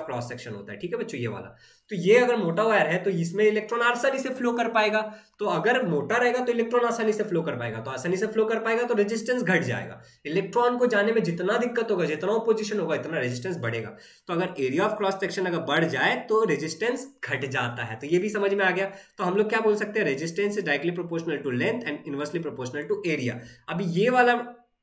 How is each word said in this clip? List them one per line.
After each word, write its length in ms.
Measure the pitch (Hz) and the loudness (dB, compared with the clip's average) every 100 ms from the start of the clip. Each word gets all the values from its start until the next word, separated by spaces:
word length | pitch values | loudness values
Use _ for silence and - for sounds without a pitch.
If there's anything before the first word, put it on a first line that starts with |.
| - | -4
cross 240 | 120 120 | -6 -6
section 220 | 120 120 | -10 -10
होता 200 | 104 104 | -12 -12
है, 60 | 104 | -10
ठीक 160 | 175 | -8
है 60 | 240 | -6
बच्चों, 200 | - 127 | -6 -6
ये 60 | 117 | -6
वाला। 200 | 98 95 - - _ - | -6 -12 -18 -20 _ -10
तो 40 | 196 | 0
ये 220 | 175 240 | 6 6
अगर 180 | 247 226 | 6 2
मोटा 280 | 170 170 | 0 2
wire 240 | 220 202 160 | 4 4 4
है 160 | 180 | 0
तो 60 | 202 | 0
इसमें 340 | 170 165 196 214 | 0 0 2 4
electron 360 | 214 208 233 | 2 0 0
आसानी 380 | 240 240 277 269 | 0 2 0 0
से 100 | 254 | -2
फ्लो 220 | 254 240 | -2 0
कर 160 | 240 226 | 0 0
पाएगा। 320 | 226 214 214 214 - _ - | 2 2 2 -2 -8 _ -6
तो 60 | 208 | -2
अगर 400 | 165 214 254 180 | 2 2 2 2
मोटा 320 | 147 123 233 | 0 0 2
रहेगा 220 | 240 247 | 2 2
तो 120 | 240 | 0
electron 340 | 233 233 240 233 | 0 0 2 2
आसानी 280 | 233 220 | 2 0
से 100 | 208 | 0
फ्लो 180 | - 170 | 0 0
कर 140 | 139 123 | -2 -4
पाएगा, 240 | 117 110 | -4 -6
तो 120 | 131 | -8
आसानी 260 | 131 175 185 | -6 -2 0
से 100 | 214 | 0
फ्लो 180 | 220 214 | 0 0
कर 140 | 220 | 0
पाएगा 240 | 226 233 | 0 0
तो 100 | 240 | 2
रेजिस्टेंस 500 | 208 208 226 233 247 | 2 2 0 -2 0
घट 180 | 185 175 | 2 2
जाएगा। 400 | 123 101 90 - - _ 147 | 0 -4 -6 -14 -20 _ -4
electron 520 | 170 - 240 240 247 | -2 0 2 2 4
को 100 | 240 | 2
जाने 240 | 202 214 | 4 4
में 120 | 226 | 2
जितना 340 | 170 170 180 233 | 2 0 0 0
दिक्कत 340 | 240 233 220 | 0 0 0
होगा, 140 | 180 151 | 0 0
जितना 280 | 151 185 | 0 0
opposition 460 | 220 226 214 208 208 | 2 2 0 0 -2
होगा, 160 | 160 147 | 0 -2
इतना 240 | - 160 | -2 -2
resistance 380 | 123 123 185 123 | -2 -4 -4 -4
बढ़ेगा। 380 | 117 117 104 - - - - | -2 -4 -6 -12 -20 -16 -4
तो 60 | |
अगर 200 | 170 180 147 | -2 -2 0
area 300 | 131 151 214 | 0 2 0
of 80 | 208 | 0
cross 220 | 196 190 | 0 0
section 240 | 180 196 185 | -2 -2 -2
अगर 120 | 170 | -2
बढ़ 260 | 143 156 160 | 0 2 2
जाए 300 | 127 170 247 - | 2 0 0 0
तो 140 | 220 214 | 2 2
resistance 640 | 135 156 - 233 247 - - - | 2 -2 -2 -2 -2 -6 -12 -6
घट 160 | 135 135 | -4 -2
जाता 380 | 127 120 120 | -2 -2 -4
है। 160 | 110 110 | -8 -8
तो 80 | 143 | 0
ये 120 | 175 | 0
भी 100 | 214 | 0
समझ 240 | 208 196 | 0 0
में 120 | 202 190 | 2 2
आ 60 | |
गया। 200 | 180 196 - - - | 0 -2 -6 -16 -6
तो 60 | |
हम 120 | 180 196 | 0 2
लोग 140 | 214 | 2
क्या 100 | 220 | 2
बोल 160 | 220 208 | 2 2
सकते 240 | 202 220 | 0 0
हैं? 80 | 160 | 0
Resistance 520 | 135 165 202 208 208 | 0 -4 -2 -2 -2
is 80 | 160 | 0
directly 280 | 143 170 175 | 0 0 -4
proportional 460 | 170 165 165 143 | -4 -4 -2 -2
to 160 | 139 123 | -2 0
length 320 | 185 233 156 | 0 -2 -4
and 240 | 147 156 | -8 -6
inversely 320 | 139 156 165 156 | -6 -4 -4 -6
proportional 460 | 127 123 143 160 | -6 -8 -6 -4
to 100 | 202 175 | -2 -2
area। 300 | 147 123 120 - - - | -2 -2 -6 -12 -16 -8
अभी 140 | 170 | -4
ये 260 | 185 170 240 | 0 2 4
वाला 440 | 247 240 240 - - _ _ | 6 6 4 -2 -14 _ _